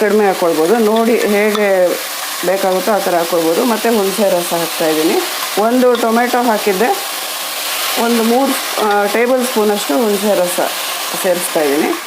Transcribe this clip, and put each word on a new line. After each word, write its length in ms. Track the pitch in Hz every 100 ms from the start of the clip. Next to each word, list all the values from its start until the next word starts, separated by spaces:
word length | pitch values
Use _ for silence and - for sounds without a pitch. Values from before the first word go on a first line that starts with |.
ಕಡಿಮೆ 220 | 214 214 202
ಹಾಕ್ಕೊಳ್ಬೋದು. 460 | 180 175 151 165 233 214
ನೋಡಿ 240 | 226 226 226 202 208
ಹೇಗೆ 320 | 214 208 208 190 175 - - - - - 175
ಬೇಕಾಗುತ್ತೋ 440 | 190 190 185 185 202
ಆ 20 | 190
ಥರ 80 | 175
ಹಾಕ್ಕೊಳ್ಬೋದು. 400 | 170 175 160 175 247
ಮತ್ತು 160 | 214 226 226
ಹುಣಸೆ 320 | 196 190 196 180
ರಸ 140 | 170 170
ಹಾಕ್ತಾಯಿದ್ದೀನಿ. 560 | 165 - 160 156 160 359 349 - - - 220
ಒಂದು 220 | 254 247 233
ಟೊಮೆಟೊ 380 | 233 233 240 254 247
ಹಾಕಿದ್ದೆ, 400 | 208 208 185 240 392 - - - - - - - - - - 233
ಒಂದು 160 | 233 226
ಮೂರು, 200 | 240 277 262 - - 214
ಆ, 40 | 202 202 214
ಟೇಬಲ್ 280 | 240 262 240
ಸ್ಪೂನಷ್ಟು 440 | 220 214 208 - 277
ಹುಣಸೆ 300 | 220 202 208 180
ರಸ 160 | 180 - 151 - - - - -
ಸೇರಿಸ್ತಾ 400 | 190 175 175 170 147
ಇದ್ದೀನಿ. 220 | 143 214 339